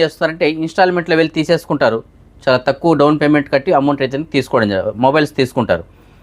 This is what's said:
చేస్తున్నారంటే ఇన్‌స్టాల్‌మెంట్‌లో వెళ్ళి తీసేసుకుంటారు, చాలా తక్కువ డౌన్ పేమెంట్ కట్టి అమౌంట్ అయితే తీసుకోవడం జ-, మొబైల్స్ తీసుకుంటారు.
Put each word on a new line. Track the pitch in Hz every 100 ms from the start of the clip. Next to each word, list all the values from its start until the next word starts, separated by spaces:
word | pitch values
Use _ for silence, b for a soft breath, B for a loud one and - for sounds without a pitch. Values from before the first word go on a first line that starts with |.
చేస్తున్నారంటే | 160 - 160 160 156 160
ఇన్‌స్టాల్‌మెంట్‌లో | 160 - 185 180 170 160
వెళ్ళి | 160 165
తీసేసుకుంటారు, | 151 165 - 151 127 113 - - _ -
చాలా | - 127 -
తక్కువ | - 170 156
డౌన్ | 143 151
పేమెంట్ | 147 147 139
కట్టి | 139 151 170
అమౌంట్ | 143 139 131
అయితే | 135 160 135
తీసుకోవడం | 123 127 107
జ-, | 95 95 104 127
మొబైల్స్ | 151 147 -
తీసుకుంటారు. | 127 - 104 85 - b b b